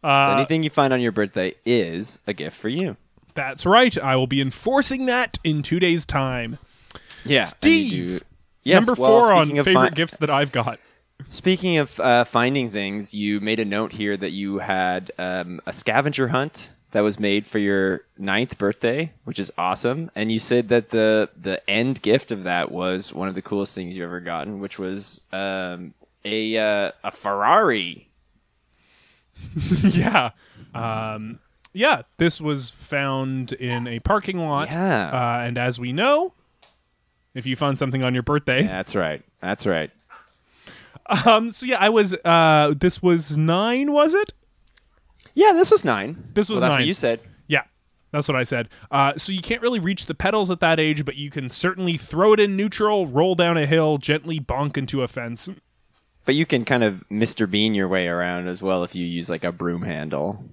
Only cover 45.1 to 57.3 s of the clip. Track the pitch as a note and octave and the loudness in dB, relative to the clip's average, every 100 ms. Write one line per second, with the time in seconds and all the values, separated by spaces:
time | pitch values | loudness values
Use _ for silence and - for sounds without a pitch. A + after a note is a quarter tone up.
45.1 | _ _ - G#4 E4+ F#4 G#4+ D3+ G#2+ G#2 | _ _ 6 6 8 6 4 4 0 -2
46.1 | E3+ - - G#3 C3+ B2 C#3 C#3 F#3+ B2+ | -10 -4 -2 0 2 2 2 0 0 -2
47.1 | A#2 - _ _ C#3+ - _ _ _ _ | -2 -6 _ _ -2 -2 _ _ _ _
48.1 | D3 D3 C3+ B2 B2 A2+ - - C#3 C#3 | -4 -2 -2 0 -4 -6 -12 -4 2 2
49.1 | C#3+ - F#3+ - A#3 A#3 A#3+ E3+ G3 - | 0 -6 -8 -6 -2 -2 -2 -2 -4 -6
50.1 | D#3 F#3 G#3+ F#3 F3+ E3+ D#3+ D#3 D3+ C#3+ | -4 0 0 0 0 2 2 2 0 -4
51.1 | C3+ C#3+ D3 B2+ - F3+ F#3 F3+ E3 - | -6 -10 -8 -6 -2 -2 -2 -4 -4 -6
52.1 | D#3 G#3 G#3+ G#3 G3 G#3 - G#3+ G#3 E3+ | 2 4 6 4 2 -2 0 0 2 0
53.1 | B2+ F3+ F3 E3+ E3+ C#3+ D#3+ D#3 D3 C#3 | 2 2 4 2 2 2 2 4 0 0
54.1 | D3+ E3 D#3+ C3 B2 D3 C#3+ C3 C#3 B2 | -2 -2 -6 -4 -4 -2 -4 -4 -4 -4
55.1 | - A#2 A#2 - G3 _ _ _ _ _ | -6 -10 -8 -8 -10 _ _ _ _ _
56.1 | _ - C#3 D#3+ C3 A2+ B2+ A2 F#2 - | _ 0 0 2 0 2 2 2 0 -6
57.1 | G#2 A2+ | -2 -2